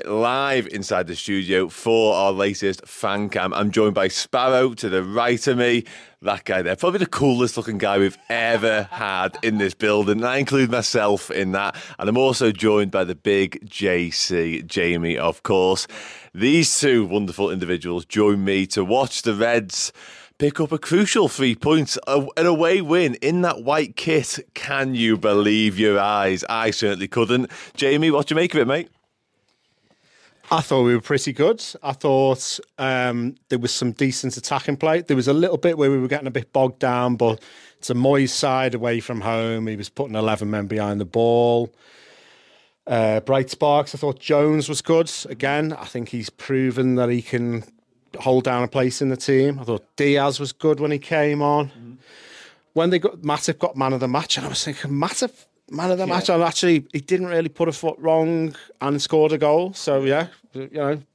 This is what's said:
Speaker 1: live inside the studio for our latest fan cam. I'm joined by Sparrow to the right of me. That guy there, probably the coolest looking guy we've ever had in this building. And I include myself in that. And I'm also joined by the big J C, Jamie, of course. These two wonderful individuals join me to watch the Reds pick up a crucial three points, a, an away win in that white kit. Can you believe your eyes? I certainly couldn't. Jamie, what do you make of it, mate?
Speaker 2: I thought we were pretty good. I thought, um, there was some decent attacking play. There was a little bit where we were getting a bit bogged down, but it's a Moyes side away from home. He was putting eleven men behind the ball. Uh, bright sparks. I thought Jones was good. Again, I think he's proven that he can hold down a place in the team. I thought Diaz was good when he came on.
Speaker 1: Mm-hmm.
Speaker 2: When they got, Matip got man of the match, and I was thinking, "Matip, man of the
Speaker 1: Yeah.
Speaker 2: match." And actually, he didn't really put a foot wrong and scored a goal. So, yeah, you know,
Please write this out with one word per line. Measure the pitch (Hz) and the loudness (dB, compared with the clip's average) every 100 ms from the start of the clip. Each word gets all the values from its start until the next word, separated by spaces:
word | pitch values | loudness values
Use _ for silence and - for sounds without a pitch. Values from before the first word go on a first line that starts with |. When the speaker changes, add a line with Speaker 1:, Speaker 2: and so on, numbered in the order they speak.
| - | -4
Speaker 1:
live | 110 117 131 139 131 107 | 0 0 0 0 0 -2
inside | 101 92 92 87 | -6 -2 -2 -2
the | |
studio | 82 - 98 90 92 87 | -6 -4 -2 0 0 0
for | - 117 113 107 | -2 0 4 4
our | 92 98 | 4 2
latest | 95 101 98 98 92 - | 2 0 0 -4 -4 -10
fan | - 107 101 104 | -8 -4 -2 -4
cam. | 101 92 | -2 -2
I'm | - 104 | 0 0
joined | 110 107 | 2 2
by | 98 95 | 2 0
Sparrow | - - 127 131 127 131 | -2 -4 0 2 2 2
to | 113 110 | -2 -2
the | 95 | -2
right | 95 110 120 120 143 | -2 -2 0 0 0
of | 123 | 0
me. | 120 120 117 - - _ | 2 0 -2 -12 -20 _
That | 98 98 - | -4 -4 -2
guy | 95 | -2
there, | 87 | -2
probably | 98 175 190 | -2 0 0
the | 185 | -2
coolest | - 139 123 123 - | 0 2 2 0 -2
looking | 113 104 | -6 -2
guy | 101 101 | 0 2
we've | 98 - - | 2 0 -6
ever | 117 113 113 113 107 101 | -2 0 2 2 0 -2
had | 180 104 92 95 - | -6 -4 -2 -4 -2
in | 113 107 | -2 0
this | 98 | -2
building. | - 107 104 104 107 | 0 0 2 2 0
And | 123 | 0
I | 131 | -2
include | 131 139 123 | 0 2 2
myself | 120 - 120 104 101 - | 0 0 2 2 0 -2
in | 92 95 | -4 -2
that. | 95 101 - - - | -2 -2 -6 -14 -6
And | 98 | 0
I'm | 120 | 2
also | 131 120 117 | 2 4 2
joined | 95 107 104 101 | 4 4 4 2
by | 98 | 0
the | 90 | -2
big | 85 104 98 95 - - | -2 2 2 2 -4 -14
J | - 98 90 85 | -4 0 0 0
C, | - - 90 82 78 | -4 -2 0 -2 -4
Jamie, | 85 95 87 87 85 67 | -6 -2 0 0 -2 -2
of | 82 - | -2 -2
course. | - 95 92 95 - - - - - | 0 2 2 2 -4 -12 -18 -20 -16
These | 90 120 165 151 - | -2 2 4 2 2
two | 143 120 | 2 2
wonderful | 98 101 98 90 98 | 2 0 -2 -2 -2
individuals | 92 87 90 87 87 - | -2 -4 -4 -4 -8 -4
join | 107 104 101 | 2 2 2
me | 95 98 95 | 0 0 0
to | 104 | -2
watch | 92 123 127 - | 0 0 0 -4
the | 117 | -4
Reds | 101 117 120 95 - - - - - - - | 0 2 0 -2 -6 -8 -10 -20 -20 -20 -4
pick | 147 156 | -2 -2
up | 151 | -2
a | 156 | -4
crucial | - 175 202 226 175 | 0 2 2 2 0
three | - 131 | 2 0
points, | 110 147 160 147 - - | 0 2 2 0 -4 -2
a, | 143 139 - | 0 0 0
an | |
away | 175 160 165 190 | 2 2 2 2
win | 156 175 156 120 | 2 2 0 0
in | 143 180 | 0 0
that | 175 127 | 0 -2
white | 120 156 143 - | 0 0 -2 -4
kit. | 165 156 127 - - | -2 0 -2 -8 -12
Can | - - 135 135 | -12 -6 -4 -2
you | 123 113 107 | 0 2 2
believe | 107 101 104 107 107 95 | 2 4 4 4 2 2
your | 107 101 | 2 4
eyes? | 101 104 95 92 - | 2 2 0 -2 -4
I | 113 113 | -2 -2
certainly | - 104 92 95 | 0 -2 -2 -4
couldn't. | 123 113 127 123 - - | -2 0 0 -2 -8 -16
Jamie, | - 139 147 160 | -2 0 2 2
what | 147 139 | 2 2
do | |
you | 156 | 0
make | 170 | 0
of | 156 | 2
it, | 120 | 2
mate? | 151 170 _ _ _ _ _ _ _ _ _ _ _ _ _ _ _ - | 0 -4 _ _ _ _ _ _ _ _ _ _ _ _ _ _ _ -2
Speaker 2:
I | 160 | -2
thought | - 135 | 2 2
we | 120 | 4
were | 120 | 2
pretty | - 143 147 | 0 -2 -2
good. | 120 165 226 - - | 2 2 2 -4 -10
I | 143 | -8
thought, | 135 147 135 135 131 - - - - | -4 0 4 2 0 -4 -10 -12 -6
um, | 131 127 123 120 120 - - | -2 0 0 -2 -4 -8 -4
there | 127 | -4
was | 120 | -2
some | - 127 | -2 -4
decent | 113 135 - 131 123 | 0 -2 -2 -6 -8
attacking | - 139 - 143 | -4 -4 -4 -2
play. | 160 170 | 0 0
There | 170 135 | 2 0
was | 123 | 2
a | |
little | 151 180 156 | 2 2 2
bit | 175 160 | 0 2
where | 139 | 2
we | 139 | 2
were | 123 | 0
getting | 147 135 | -2 -4
a | |
bit | 123 - | -6 -2
bogged | 135 131 - | 0 0 0
down, | 127 123 123 117 | 0 2 0 2
but | 117 110 - - - _ | 2 0 -6 -20 -20 _
it's | - | -4
a | |
Moyes | 123 135 139 131 | 0 4 4 2
side | - 143 131 131 | 0 0 2 0
away | 117 120 117 | -2 -2 -2
from | - 117 | -4 -6
home. | 104 113 113 113 110 | -2 -2 -2 -4 -6
He | 104 | -8
was | 104 | -8
putting | - 139 110 | -8 -6 -2
eleven | 110 104 104 | -2 -2 -2
men | 107 98 | -4 -4
behind | 107 104 104 | -4 -2 -4
the | 92 | -2
ball. | 117 117 117 120 120 120 _ _ - - - - _ _ _ _ _ - | 0 2 4 4 2 -2 _ _ -20 -20 -20 -20 _ _ _ _ _ -4
Uh, | 120 110 110 | 0 2 0
bright | - 135 135 | 0 0 -2
sparks. | - 147 147 143 | 0 2 2 0
I | 139 | -4
thought | 147 135 | -4 -4
Jones | - 147 151 156 143 | 0 2 4 2 -2
was | 147 | -4
good. | - 165 165 - - | 0 2 2 -4 -12
Again, | 120 135 147 156 | -6 -2 0 -2
I | 151 - | -6 -10
think | 123 113 | -10 -8
he's | 120 104 | -8 -10
proven | - - 131 131 123 131 123 | -10 -4 -2 0 0 0 2
that | 120 | 0
he | 120 | -2
can | - 120 120 117 - _ _ _ _ - | -2 -4 -4 -6 -8 _ _ _ _ -6
hold | 131 127 | 0 2
down | 127 123 | 2 0
a | 120 | -2
place | 135 127 - | 0 -2 0
in | 135 | -4
the | 127 | -2
team. | - 135 139 139 | 0 2 2 0
I | |
thought | 120 107 - - | -4 -6 -6 -2
Diaz | 143 139 143 131 | 2 2 2 -2
was | 139 | -6
good | - 156 139 | -2 0 2
when | 147 | 0
he | 143 | -2
came | - 156 147 147 | -2 0 0 0
on. | 147 147 139 | 0 0 -2
Speaker 1:
Mm-hmm. | 117 117 127 _ - - - - _ _ | -8 -20 -20 _ -20 -20 -20 -20 _ _
Speaker 2:
When | 156 175 | 0 2
they | 180 | 2
got, | 196 170 | 0 -4
Matip | 147 147 - 147 | -4 -4 -4 -2
got | 170 135 | -4 -2
man | 131 | -2
of | 131 | 0
the | 127 | -2
match, | 139 160 147 | -2 -2 -6
and | 147 | -4
I | |
was | 131 | -6
thinking, | 156 139 143 | -6 -8 -6
"Matip, | 143 170 - 240 - _ _ - | -2 -2 -2 -6 -8 _ _ -14
man | 147 180 | -6 -2
of | 185 | -2
the | 185 | 0
Speaker 1:
Yeah. | |
Speaker 2:
match." | 175 185 | -2 2
And | 170 | 2
actually, | 170 - 180 160 - | 2 2 2 2 0
he | 147 | -8
didn't | - 185 180 | -2 -2 0
really | 165 165 | -2 -2
put | - 165 | -2 -2
a | |
foot | 151 160 151 | -2 -4 -2
wrong | 160 160 160 165 160 - - - | 2 2 2 0 -2 -6 -18 -6
and | 135 143 | -2 -2
scored | - 160 151 | 0 2 4
a | 151 | 2
goal. | 147 156 185 | 2 2 0
So, | - - 139 | -4 -2 0
yeah, | 135 147 170 - _ | 2 0 -2 -8 _
you | 131 135 | -14 -10
know, | 151 143 147 - | -4 -4 -4 -8